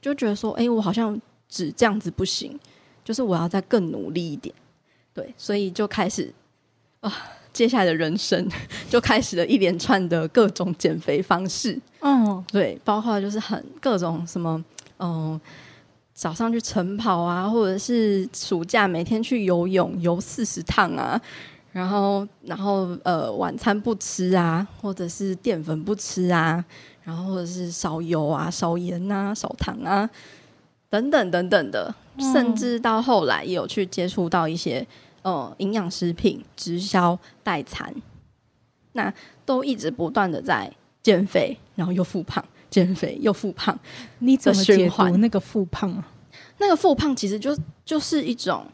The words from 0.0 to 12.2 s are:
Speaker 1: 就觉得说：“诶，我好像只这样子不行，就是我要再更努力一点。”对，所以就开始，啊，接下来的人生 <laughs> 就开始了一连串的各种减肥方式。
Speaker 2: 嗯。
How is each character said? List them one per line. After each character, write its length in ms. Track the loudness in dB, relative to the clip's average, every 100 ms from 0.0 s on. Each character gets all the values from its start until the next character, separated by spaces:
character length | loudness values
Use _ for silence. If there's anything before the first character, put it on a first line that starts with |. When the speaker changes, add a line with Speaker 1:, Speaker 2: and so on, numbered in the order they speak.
Speaker 1:
就 140 | -4 -2
觉 100 | 0
得 100 | 0
说 180 | -2 0
：“诶， 140 | 2
我 120 | 2
好 120 | 0
像 260 | 0 0 -2 -8 _ _
只 200 | -6 -6
这 140 | 2 2
样 140 | 2
子 100 | -4
不 140 | -4
行， 340 | -2 -4 -8 -14 _ _ _ _
就 100 | -8
是 80 | -4
我 140 | 0 0
要 140 | 0
再 100 | -2
更 280 | 2 2 2
努 200 | -4 -4
力 200 | -4 -4
一 60 | -8
点。” 180 | -10 -16 _ _ _ _ _
对， 200 | -14 -14 -14
所 180 | -4 -2
以 140 | -2
就 160 | -2 -4
开 220 | 0 -2
始， 260 | -2 -6 -8 _ _ _ _ _ _
啊， 120 | -8 -8 -14 -20 -18
接 160 | 0 2
下 120 | 4
来 60 | 4
的 80 |
人 240 | 2 0 -2
生 300 | 0 0 0 -6 -10
<laughs> 220 | -12 0
就 120 | 0
开 200 | 4 2
始 140 | 2 -2
了 100 | 2
一 120 | 4
连 200 | 4 0
串 300 | 2 2 2
的 180 | 0 2
各 180 | 4 4
种 240 | 2 -4 0
减 220 | -2 -2
肥 220 | 0 -2
方 260 | 2 0 0
式。 280 | -4 -4 -4 -10 _
Speaker 2:
嗯。 440 | 2 4